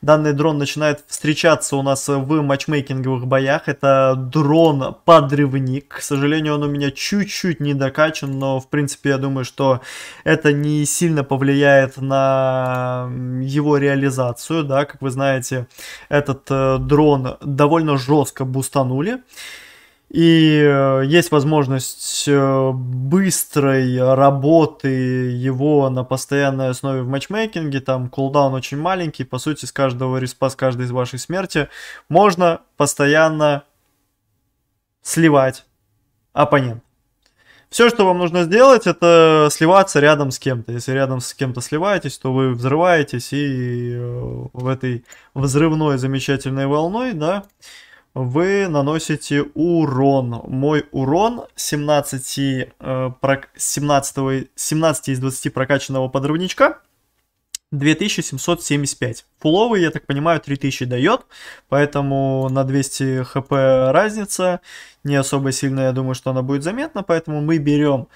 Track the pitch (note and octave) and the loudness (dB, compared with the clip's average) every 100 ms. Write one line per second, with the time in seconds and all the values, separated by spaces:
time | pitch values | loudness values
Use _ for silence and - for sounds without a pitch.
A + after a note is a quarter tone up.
0 | C#3 D#3 D3+ C#3+ D#3 D3 C#3+ - D3+ D3 | 4 4 4 0 0 0 -4 -2 -2 -2
1 | - - D3 D3+ E3+ D3+ - C#3 C#3 C3+ | -8 -6 -2 2 2 2 0 -2 -2 -2
2 | - C#3+ C3 D#3 C#3+ C#3 - D3+ C3 C3 | -2 -2 0 0 0 -2 0 -4 -2 -4
3 | B2+ C3 B2+ C3+ C3+ D3+ - C#3 C#3 C3+ | -2 -4 0 0 2 -2 -2 -2 2 4
4 | C3+ C3 C3 D#3 C#3+ D#3 E3 C#3+ C3 - | 4 0 -2 0 2 6 4 4 -4 -6
5 | - E3 C#3+ C#3+ C#3+ C3+ C3 C3 - - | 6 6 6 0 0 0 -4 -6 -8 -14
6 | - C#3 C#3+ D#3 D3+ D3 D3 C#3+ C#3+ C3+ | -6 0 0 0 0 -2 -2 -2 -4 -4
7 | - G3+ G3+ - F#3 D#3+ D3 C#3+ C3+ C3+ | -4 -2 -2 -4 -4 -2 -2 -2 -2 0
8 | D#3 D#3 C#3 C3+ C3+ C3 B2+ D3 C#3+ - | 0 0 -8 -4 -4 -4 -4 -2 -2 -4
9 | C#3+ C3+ C#3 C3+ B2 - C#3 B2+ - - | -2 0 -2 -4 -6 -2 0 0 -2 -16
10 | - - - D#3 D#3 C#3+ D3 D3+ D3 - | -18 -10 -2 2 2 0 0 0 -2 0
11 | E3+ D#3 B2+ C3+ C#3 C#3 C#3+ C#3 C3 C3 | 0 0 0 0 2 4 6 6 4 -2
12 | C3+ C3+ C3+ C3+ C3 C3 B2+ B2+ B2+ B2+ | -2 0 2 2 0 0 -2 -4 -4 -6
13 | B2+ B2+ B2+ B2+ C3 C#3 D3 D3 C#3 C#3 | -6 -8 -8 -6 -4 -2 2 2 2 2
14 | C#3 B2+ B2 A#2+ - E3 D3 C3+ C#3+ - | 0 0 -4 -4 -6 -4 -2 -2 -2 -6
15 | C3+ B2+ C#3 C3 B2+ C3 A#2+ - - - | -8 -2 0 0 -2 -6 -8 -14 -20 -20
16 | - D3 C#3+ C3 - C#3 C3+ C3 C3 D3 | -2 -2 0 -6 -4 0 0 0 2 4
17 | D3+ C#3 C3 - - C#3 D3 E3 D#3 C#3 | 4 2 -2 -8 -8 0 2 4 2 -2
18 | B2+ D3+ C3 - C3 B2+ C3 C#3+ B2+ C3 | 2 0 0 -4 -4 -4 -2 -2 0 -2
19 | E3+ B3+ _ - - - - - _ _ | -2 -6 _ -20 -20 -20 -20 -20 _ _
20 | _ - E3 E3 D#3+ D3+ D3 C#3 C3+ C3 | _ 2 6 6 6 6 4 4 2 2
21 | C3+ E3 E3 D3+ C#3+ D#3 C3+ C3+ B2 - | 2 2 4 2 2 2 0 -2 -4 -10
22 | - - - C#3+ C3+ C3+ C3 B2+ B2 B2+ | -10 -6 0 2 2 2 0 -2 -6 -6
23 | C3 F3+ F#3+ - - D3+ C#3 C3+ B2+ B2+ | 0 2 2 -2 -4 0 2 2 0 0
24 | B2+ C3 C#3 C#3 C#3 E3 D#3 - C3+ C3 | 2 4 4 4 4 4 4 0 -4 -2
25 | B2+ B2+ B2+ B2 B2+ B2+ C#3+ D3 C3+ B2+ | -2 -2 -2 -2 -4 -2 2 2 2 -2
26 | B2+ C3 - C#3 C#3 C3+ C3 B2+ C#3 C3+ | -4 -6 -2 0 0 0 -4 -4 -4 -4
27 | B2 D3 F3 G3+ A3 F3 D#3 C#3 C3 C3 | -4 -6 -4 -4 -4 -4 -6 -6 -4 -4
28 | B2+ - C3+ C#3+ C#3 C3 B2 C#3 D#3+ F#3+ | -4 -4 -2 2 2 0 -6 -6 -4 -2
29 | E3+ - - C3 D#3 D3+ B2+ - C3+ B2 | -4 -6 -8 -6 -6 -6 -8 -2 -2 0
30 | C3 C3 B2+ - C3+ C3 C3 B2 B2+ B2 | -2 -2 -4 -4 -4 0 -2 -2 -4 -4
31 | B2 B2+ - F3 F#3+ E3 C#3+ - - - | -4 -6 -8 -6 -4 -2 -4 -8 -20 -20
32 | _ D#3 G#3 F3 F3+ E3 _ _ C#3+ - | _ 4 4 4 0 0 _ _ -2 0
33 | C#3+ D3+ D#3+ D#3 D3+ C#3+ - _ _ _ | 2 4 4 2 0 0 -6 _ _ _
34 | _ _ _ _ _ _ _ _ _ _ | _ _ _ _ _ _ _ _ _ _
35 | - - E3 C#3+ C3 C3 _ _ _ _ | -8 2 4 4 2 -2 _ _ _ _
36 | _ _ _ - D3 C#3+ B2+ A2+ _ _ | _ _ _ -2 2 2 0 -8 _ _
37 | _ _ _ _ _ _ _ - A#3 A#3 | _ _ _ _ _ _ _ 2 2 4
38 | F#3+ F3+ F3 F3 E3 G#3 C4+ B3 - E3 | 2 2 0 0 0 6 8 6 4 2
39 | E3+ E3+ D#3+ D#3 D3+ - D#3+ F#3+ F#3+ D3+ | 6 8 8 6 4 2 4 6 4 4
40 | C#3+ D3+ C#3 B2+ - B2+ A2+ A#2+ A#2 C3 | 4 4 2 -4 -4 -4 -6 -10 -4 -2
41 | C3+ C3 B2 - C3 B2 - D3+ F#3+ G3 | -2 -2 -8 -6 -6 -6 -6 -4 0 -2
42 | D3 - C3 C3 C3 B2 B2+ D3 F3+ E3+ | -4 -8 -4 0 0 0 0 2 4 2
43 | C#3+ B2 - C#3+ C#3+ C3 B2 A#2+ A#2+ A#2+ | 2 -4 -6 -4 -4 -4 -4 -4 -6 -6
44 | B2 B2 B2 B2 B2 B2 B2+ C3 C3 A#2+ | -8 -8 -10 -10 -12 -8 -6 -4 -4 -6
45 | _ - _ - C#3 C3+ E3 D#3 D3+ C#3 | _ -20 _ -4 0 2 2 2 0 0
46 | C3 C3+ B2+ C3+ C3+ C3+ C#3 D3 D#3+ G#3 | -2 -4 -2 -4 -4 -4 -2 -2 -2 -4
47 | B3+ F#3+ D3+ G3 G3 _ - - - - | -6 -4 -4 -4 -8 _ -20 -20 -20 -20
48 | _ - B2+ C3+ F3+ G3 G3 D3+ C#3 D#3+ | _ -8 -4 0 0 0 0 0 0 -2
49 | - D3+ - C#3+ D3 - E3 E3+ D3+ B2+ | -4 -6 -2 -2 -2 -2 0 2 0 2
50 | C#3 C#3 B2 A#2 - C3 C#3+ D3+ C#3+ - | 2 2 0 -8 -8 -2 0 0 -2 -4
51 | C3 D#3+ G#3+ A#3+ - - - D3 D3 D3 | 0 2 0 -2 -14 -10 -6 -4 0 0
52 | C#3+ C3+ - - C#3 C3 B2 _ - C3 | 0 -8 -8 -4 -2 -2 -6 _ -8 -6
53 | C3 B2 C3+ C3+ - _ - - D3 C#3+ | -6 -4 -2 -2 -4 _ -6 -4 0 0
54 | C3+ - C3+ C3+ - - - D#3 D#3+ C#3+ | 0 -4 -2 -2 -6 -10 -4 0 0 0
55 | - C3 C3 B2+ D3+ - C3 C#3 - C3+ | -4 -4 -4 -4 -8 -4 -2 -2 -2 -4
56 | C3 C#3 C#3 D#3 F#3 - C#4+ D#4+ _ _ | -2 -2 -2 -2 -4 2 0 0 _ _
57 | _ _ _ _ _ - _ D3 C#3 D#3 | _ _ _ _ _ -20 _ -2 0 0
58 | G#3 - D#3+ C3+ - E3+ - D3 C#3+ - | 0 -4 -6 -8 -4 -4 -2 -2 -2 -6
59 | A#2+ A2+ _ _ D#3 E3+ A#3 G#3+ E3 D3+ | -8 -8 _ _ 0 2 2 2 0 -2
60 | _ C#3 D#3 E3 - C#3 C#3 C3 B2+ B2 | _ -4 0 -2 -2 -4 -4 -4 -6 -2
61 | C#3+ B3+ _ - - - _ C#3 C#3+ C#3+ | 0 0 _ -20 -20 -20 _ 0 0 -2
62 | C#3 C#3 C3+ C3 C3 C3+ C3+ C3+ C3+ - | -2 -2 -2 -2 -2 -2 0 0 -2 -4
63 | C3+ C3 B2+ - C3 C#3+ C3+ C3 C3 C#3+ | -2 -2 -4 -6 -2 0 4 4 4 4
64 | G#3+ G#3+ G3+ - F#3 F3 _ - - _ | 2 -2 -8 -2 -2 -2 _ -20 -20 _
65 | C#3+ C#3+ C3+ C#3 C3+ C3 C#3 C3+ C3 B2+ | -2 -2 0 -2 -2 -2 -4 -2 -2 -2
66 | C3 B2+ - C3 B2+ C#3 D3+ A3+ D#4 G#3 | -4 -4 -4 -4 -2 -4 -4 -6 -8 -8
67 | F#3+ E3 D#3+ D3+ D3 E3 D3 D3 D3 C#3 | -2 -2 -2 -6 -2 0 2 2 2 0
68 | C#3+ | -4